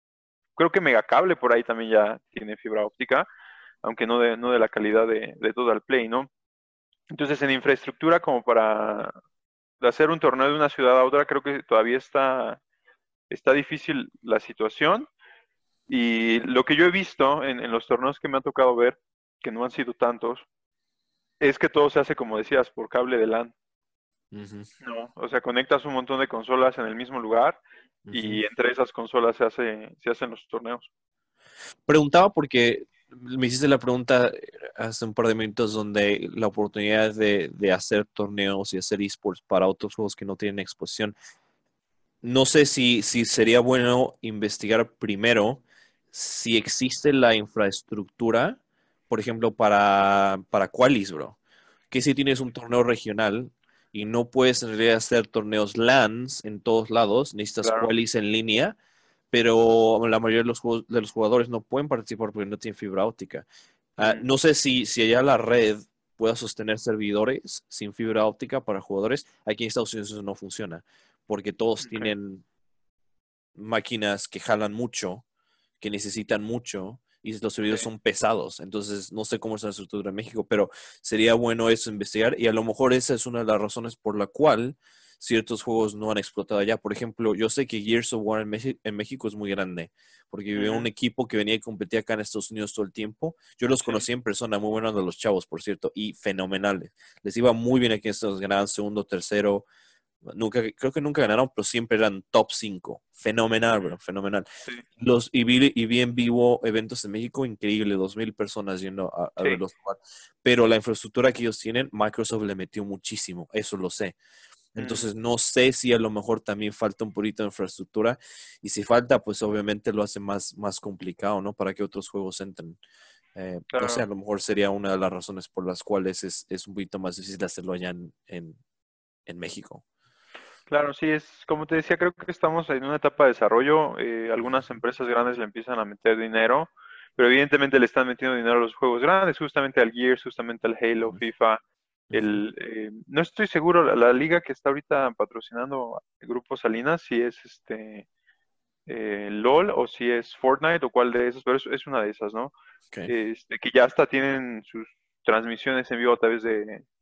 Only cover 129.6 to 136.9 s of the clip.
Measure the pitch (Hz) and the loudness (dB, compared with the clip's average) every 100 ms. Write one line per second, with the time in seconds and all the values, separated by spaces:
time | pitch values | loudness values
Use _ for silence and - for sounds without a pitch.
129.6 | - - - _ _ _ _ - - - | -16 -20 -20 _ _ _ _ -20 -20 -20
130.6 | _ 147 147 139 156 151 - _ - 156 | _ -2 -2 -2 0 0 -2 _ -4 -4
131.6 | 156 160 156 175 180 - - 175 165 165 | 0 -2 0 0 0 -2 -10 -2 0 0
132.6 | 160 135 135 147 143 - 139 117 107 113 | -2 -4 -4 -2 0 4 4 6 4 4
133.6 | 139 156 147 120 117 113 113 113 120 135 | 6 4 2 -2 -6 -4 -2 -2 -2 -2
134.6 | 131 117 120 - 123 120 120 123 110 113 | -4 -6 -6 -4 0 2 0 -2 -6 -8
135.6 | 113 120 104 104 113 113 113 110 113 131 | -6 -6 -6 0 2 2 0 2 4 2
136.6 | 165 _ - | 0 _ -20